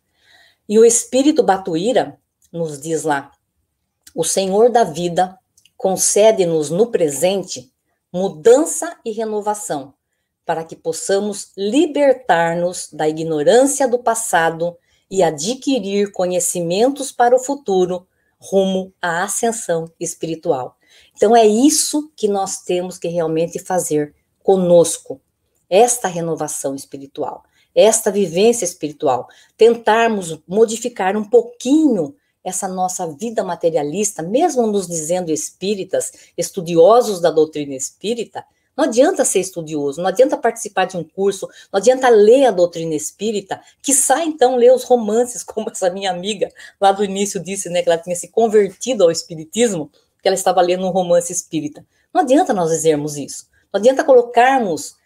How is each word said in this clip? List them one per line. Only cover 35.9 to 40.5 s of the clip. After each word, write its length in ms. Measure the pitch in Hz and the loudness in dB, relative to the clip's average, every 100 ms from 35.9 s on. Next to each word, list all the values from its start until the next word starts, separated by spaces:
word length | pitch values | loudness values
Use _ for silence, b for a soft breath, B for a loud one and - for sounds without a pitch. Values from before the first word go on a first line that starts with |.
| - - b b - | -4 -6 b b -8
estudiosos 840 | 170 - 165 170 175 240 214 185 | -8 -8 -2 6 8 6 4 0
da 80 | 170 | 0
doutrina 460 | 156 156 156 143 131 | 2 0 -2 -8 -8
espírita, 680 | - - 196 233 202 123 - _ _ - | -12 -10 -6 -6 -8 -12 -16 _ _ -4
não 100 | 285 | -2
adianta 400 | 226 302 381 254 | 4 2 2 0
ser 160 | 202 | -2
estudioso, 600 | 180 175 156 156 143 143 | -4 -8 -8 -6 -6 -4
não 60 | 185 | -4
adianta 300 | 185 269 302 | 2 2 2
participar 480 | 226 | -2